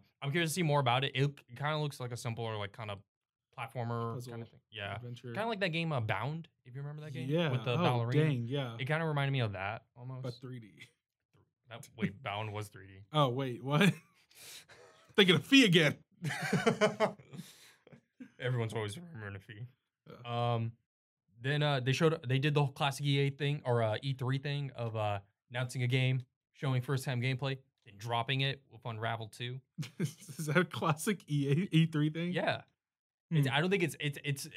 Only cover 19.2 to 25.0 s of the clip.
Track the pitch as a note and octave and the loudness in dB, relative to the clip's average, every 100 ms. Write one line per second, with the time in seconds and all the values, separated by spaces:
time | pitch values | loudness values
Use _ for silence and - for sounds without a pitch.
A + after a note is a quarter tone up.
19.2 | G2+ G2 - G#2 B2 _ _ _ - - | -10 -12 -14 -14 -14 _ _ _ -20 -14
20.2 | A#2+ A#2+ A#2+ A#2 A2+ - _ _ _ _ | -4 0 2 2 -2 -8 _ _ _ _
21.2 | _ A2+ B2+ D3 D3 C#3 B2 B2+ D#3+ E3 | _ -8 -2 2 2 2 2 4 4 2
22.2 | B2 C3+ D3+ D3 C3+ - C#3+ B2+ C#3+ C#3 | 0 2 4 4 2 2 -2 0 0 2
23.2 | C#3 C#3 C#3+ D3+ B2+ A#2+ A2 G#2+ C#3 B2+ | 2 0 -2 -2 2 2 2 0 -2 -2
24.2 | B2+ C#3 D3 C#3+ C#3 - A#2 A2 | 0 0 -2 -4 -6 -6 -6 -2